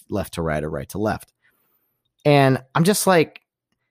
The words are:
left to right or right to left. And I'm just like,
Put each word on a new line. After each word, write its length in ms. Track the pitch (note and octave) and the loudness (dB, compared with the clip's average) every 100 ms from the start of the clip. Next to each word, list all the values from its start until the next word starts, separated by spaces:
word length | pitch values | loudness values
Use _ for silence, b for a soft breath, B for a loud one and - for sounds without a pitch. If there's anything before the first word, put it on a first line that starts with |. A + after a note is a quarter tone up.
| - | -10
left 260 | G2 F2+ | -8 -8
to 80 | - | -6
right 200 | D#2+ D2+ | -4 -4
or 80 | D2+ | -6
right 180 | D2+ - | -8 -10
to 80 | F2+ | -6
left. 340 | G#2+ E2+ - _ _ _ _ _ _ _ _ _ | -6 -6 -12 _ _ _ _ _ _ _ _ _
And 380 | D3 C#3+ C3+ C3 - | 2 4 4 2 -2
I'm 100 | - | -2
just 220 | E3+ G#3 - | 0 0 2
like, 340 | F3+ D3 - _ _ _ _ _ | 2 2 -4 _ _ _ _ _